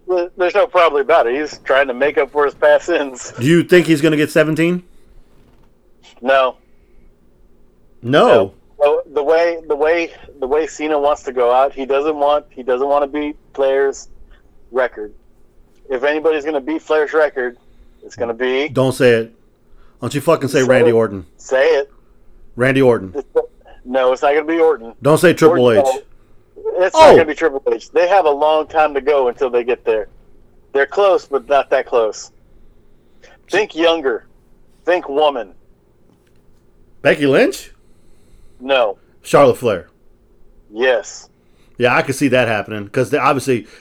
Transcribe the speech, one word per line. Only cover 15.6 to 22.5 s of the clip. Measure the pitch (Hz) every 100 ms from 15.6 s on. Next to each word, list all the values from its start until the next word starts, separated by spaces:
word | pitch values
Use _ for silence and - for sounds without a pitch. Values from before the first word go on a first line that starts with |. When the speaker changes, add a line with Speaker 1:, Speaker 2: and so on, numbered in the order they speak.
| _ _ -
Speaker 1:
If | 131
anybody's | 143 151 160 156
gonna | 143 147
beat | 131 160
Flair's | - 156 143
record, | 151 147 135 123 120 _ - - _
it's | - -
gonna | 117
be | 113 127 131 151
Speaker 2:
Don't | 131 131
say | 127 127
it. | 113 113 _ _ _ _ - - _
Don't | 120
you | 143
fucking | 143 156 139
say | 131
Speaker 1:
Say | 127
Speaker 2:
Randy | 127 120
Speaker 1:
it. |
Speaker 2:
Orton. | 113 110 98 - _
Speaker 1:
Say | - 131 151 147
it. | 143 _ _ _ - - -